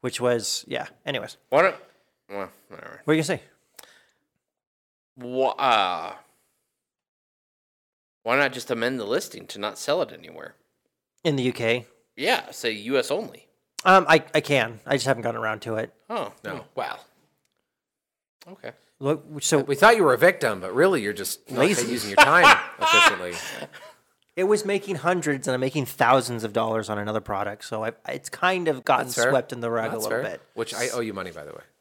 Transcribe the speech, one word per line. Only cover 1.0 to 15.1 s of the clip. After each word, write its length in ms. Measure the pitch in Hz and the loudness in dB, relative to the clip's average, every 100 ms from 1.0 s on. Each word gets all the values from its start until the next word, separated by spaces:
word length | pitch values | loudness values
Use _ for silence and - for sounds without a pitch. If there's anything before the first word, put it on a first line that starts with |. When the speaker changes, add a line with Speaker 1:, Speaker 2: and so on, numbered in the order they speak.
| - | -8
Speaker 1:
Anyways. 300 | 135 107 - _ | -8 -8 -16 _
Speaker 2:
Why 120 | 139 | 2
don't, 120 | 185 175 - _ _ _ _ | 2 0 -16 _ _ _ _
well, 200 | 101 92 _ _ | -10 -10 _ _
whatever. 320 | 98 - - | -20 -20 -14
Speaker 1:
What 80 | - | 0
are 20 | 156 | 0
you 60 | |
gonna 160 | 151 165 | 0 -6
say? 40 | - _ _ _ - _ _ _ _ _ _ _ _ _ _ _ _ - | -8 _ _ _ -20 _ _ _ _ _ _ _ _ _ _ _ _ -18
Speaker 2:
Wha-, 320 | 123 127 131 - | -8 0 0 2
uh, 540 | 131 113 95 87 85 95 _ _ _ _ _ _ _ _ _ _ _ _ _ _ _ _ _ _ _ _ | 4 4 4 0 -8 -14 _ _ _ _ _ _ _ _ _ _ _ _ _ _ _ _ _ _ _ _
why 140 | 110 127 | 0 2
not 160 | 143 | 2
just 180 | 127 - | 0 -6
amend 280 | 120 117 131 | -2 -2 -2
the 60 | 101 | -2
listing 400 | 135 - 113 - | -2 -4 -14 -16
to 120 | - | -8
not 180 | 104 98 | -8 -8
sell 240 | - 156 | -4 -2
it 100 | - | -4
anywhere? 440 | 80 85 80 73 _ _ _ _ _ _ _ | -8 -20 -18 -20 _ _ _ _ _ _ _
Speaker 1:
In 120 | 170 143 | -2 0
the 80 | |
U 100 | 127 | 0
K? 320 | 120 117 120 117 _ _ - | 0 0 0 -4 _ _ -6
Speaker 2:
Yeah, 340 | 156 254 - | -2 -2 -4
say 200 | - 120 | -8 -6
U 260 | 110 107 135 | -6 -2 -2
S 140 | 120 | 0
only. 360 | 156 226 - _ _ _ - 185 | -4 -6 -16 _ _ _ -2 6
Speaker 1:
Um, 200 | 190 151 | 6 8
I, 160 | 160 - | 4 4
I 80 | 156 | -2
can. 380 | 151 143 113 110 - | 0 0 0 -6 -4
I 100 | 139 | -2
just 100 | |
haven't 180 | 135 | 0